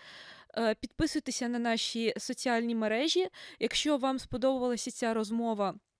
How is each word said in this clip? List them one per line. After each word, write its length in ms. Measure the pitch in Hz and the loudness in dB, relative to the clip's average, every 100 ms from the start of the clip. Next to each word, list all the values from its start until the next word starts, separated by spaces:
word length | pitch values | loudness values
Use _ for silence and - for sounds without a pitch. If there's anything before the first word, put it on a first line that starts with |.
| - - - - - - | -18 -20 -20 -20 -10 0
Е, 180 | 226 220 | 2 0
підписуйтеся 720 | - - 311 311 - - 240 | -4 0 0 0 -4 -4 -2
на 120 | 240 | 0
наші 540 | 240 226 - 233 226 - | 0 0 0 0 0 0
соціальні 580 | - 254 254 233 233 233 | -4 -4 0 2 2 0
мережі. 520 | 214 220 311 349 370 - - - | 2 2 2 2 0 -4 -18 -4
Якщо 380 | - - 294 294 | -2 0 2 2
вам 220 | 262 262 | 2 -2
сподобалася 720 | - 247 262 262 247 233 - | -4 0 2 4 2 0 -4
ця 220 | - 233 | -2 0
розмова 640 | 226 214 233 233 214 196 - _ | 0 0 0 0 0 0 -2 _